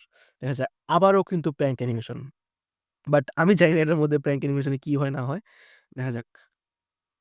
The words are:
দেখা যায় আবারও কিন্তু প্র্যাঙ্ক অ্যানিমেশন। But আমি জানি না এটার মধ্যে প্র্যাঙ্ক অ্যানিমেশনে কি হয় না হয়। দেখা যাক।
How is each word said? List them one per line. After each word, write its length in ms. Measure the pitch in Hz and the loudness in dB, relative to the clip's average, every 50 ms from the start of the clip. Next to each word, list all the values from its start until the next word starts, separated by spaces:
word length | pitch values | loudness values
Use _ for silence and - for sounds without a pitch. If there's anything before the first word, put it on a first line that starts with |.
| _ _ _ _ _ _ _ _ | _ _ _ _ _ _ _ _
দেখা 140 | 127 147 135 | -8 -6 -4
যায় 140 | 117 131 - - _ _ - | -4 -6 -6 -8 _ _ -2
আবারও 340 | 156 170 190 196 196 196 | 2 4 6 6 6 4
কিন্তু 300 | 180 - 190 170 139 170 | 2 0 -2 -2 -2 -4
প্র্যাঙ্ক 240 | 143 - 147 135 127 | -2 0 -2 -2 0
অ্যানিমেশন। 520 | - 123 123 117 113 113 - 120 - 127 139 - _ _ _ _ _ _ _ _ _ _ _ _ _ _ 147 | -2 -2 -4 -4 -4 -6 -8 -12 -14 -14 -16 -20 _ _ _ _ _ _ _ _ _ _ _ _ _ _ 0
But 160 | 151 147 135 - - | 2 2 0 0 -2
আমি 180 | - 160 190 208 | 2 4 4 6
জানি 200 | 160 - 156 165 | 6 4 4 4
না 60 | 160 | 2
এটার 160 | 156 151 170 | 2 2 2
মধ্যে 220 | 156 151 147 147 143 | 0 2 0 0 0
প্র্যাঙ্ক 220 | 143 147 143 135 | 0 -2 -2 -2
অ্যানিমেশনে 380 | 147 139 139 139 135 143 139 135 | -2 -2 -2 -2 -2 -4 -4 -6
কি 180 | - 185 190 | -4 -4 -2
হয় 140 | 139 147 139 | -2 -2 -2
না 160 | 135 131 123 | -4 -4 -6
হয়। 140 | 135 143 208 - _ _ _ - - - _ _ _ _ | -6 -6 -8 -10 _ _ _ -20 -20 -20 _ _ _ _
দেখা 140 | 127 127 131 | -8 -6 -6
যাক। 160 | 120 113 - - _ _ _ _ _ _ _ _ _ _ _ _ _ _ _ _ _ _ | -6 -6 -10 -12 _ _ _ _ _ _ _ _ _ _ _ _ _ _ _ _ _ _